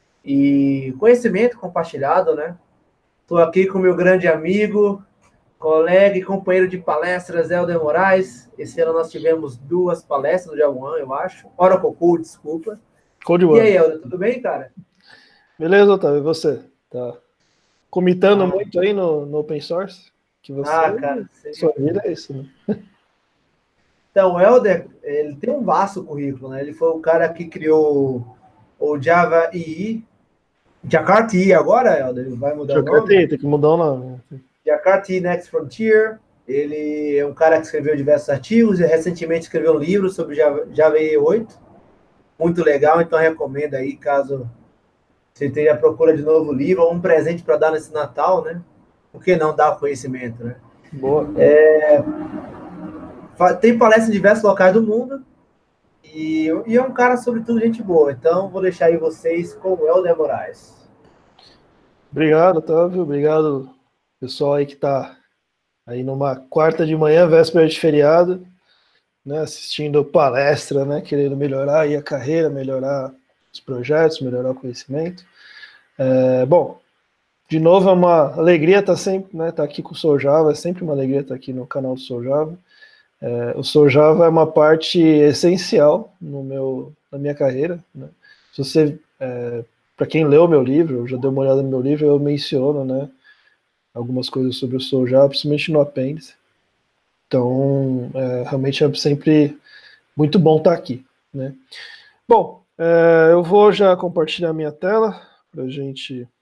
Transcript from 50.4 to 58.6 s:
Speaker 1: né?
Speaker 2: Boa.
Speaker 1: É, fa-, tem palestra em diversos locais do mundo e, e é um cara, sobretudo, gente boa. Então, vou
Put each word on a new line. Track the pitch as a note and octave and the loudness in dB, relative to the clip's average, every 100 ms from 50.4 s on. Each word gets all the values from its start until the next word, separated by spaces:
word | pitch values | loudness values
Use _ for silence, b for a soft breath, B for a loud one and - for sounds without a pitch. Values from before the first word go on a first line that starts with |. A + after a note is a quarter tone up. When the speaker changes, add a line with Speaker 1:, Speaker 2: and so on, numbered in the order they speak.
Speaker 1:
né? | A#2+ - _ _ _ | -14 -14 _ _ _
Speaker 2:
Boa. | C#3 C3 D3+ D3 D3+ | -8 -2 -2 -2 2
Speaker 1:
É, | C#3+ D3+ D#3 D#3 D3+ D3 D3+ D3+ - - - - - - - - - - - - | 6 8 6 6 4 2 0 -8 -12 -14 -16 -18 -20 -18 -18 -18 -20 -20 -14 0
fa-, | F3+ | 0
tem | - A3+ A#3 | 4 2 4
palestra | A3+ A3 A3+ | 6 4 4
em | |
diversos | G3+ G3 A3+ | 2 2 4
locais | G#3 F#3+ F#3 | 2 4 4
do | G#3+ | 4
mundo | G#3+ A3+ B3+ C#4 - _ _ _ _ _ _ _ | 2 -2 -4 -10 -16 _ _ _ _ _ _ _
e, | _ D#3 D#3 D#3+ D#3 E3 A3+ | _ -10 -6 -2 -2 -4 0
e | A#3 | 0
é | |
um | B3+ | 0
cara, | - B3 B3 | 0 0 0
sobretudo, | A#3+ A3+ A#3 A3+ | -4 -6 -4 -2
gente | A3+ A3+ | -2 -2
boa. | G3 E3 C#3+ | 0 2 2
Então, | C3 D#3+ F3+ F#3+ | 0 0 0 -2
vou | F#3+ | -4